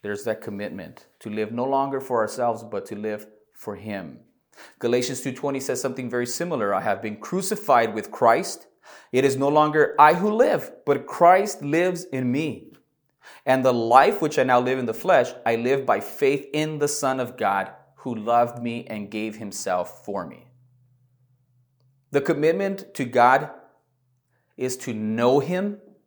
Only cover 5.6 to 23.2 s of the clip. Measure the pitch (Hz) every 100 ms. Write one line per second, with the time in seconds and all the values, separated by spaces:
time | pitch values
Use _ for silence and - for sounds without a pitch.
5.6 | 131 123 135 123 127 123 120 - 175 151
6.6 | 101 98 92 98 110 107 - 180 185 214
7.6 | - 127 113 107 101 - 120 120 185 -
8.6 | - _ - - _ 123 135 135 139 151
9.6 | 151 151 147 - 151 170 202 214 262 185
10.6 | - - - 139 135 - 170 185 208 -
11.6 | 143 156 180 180 180 135 127 131 160 107
12.6 | - - _ _ _ _ - - - 135
13.6 | 131 120 113 120 156 214 156 151 131 123
14.6 | 123 131 120 - 175 165 123 - - 117
15.6 | 120 139 131 107 - - 135 143 - 151
16.6 | 156 151 143 - 139 131 120 - 104 98
17.6 | 95 - _ _ 131 113 107 117 120 123
18.6 | 120 117 - 107 101 107 110 107 107 95
19.6 | - 90 87 - - 98 85 - _ _
20.6 | _ _ _ _ _ _ _ _ _ _
21.6 | _ _ _ _ _ 143 139 151 156 170
22.6 | 196 196 - - 127 120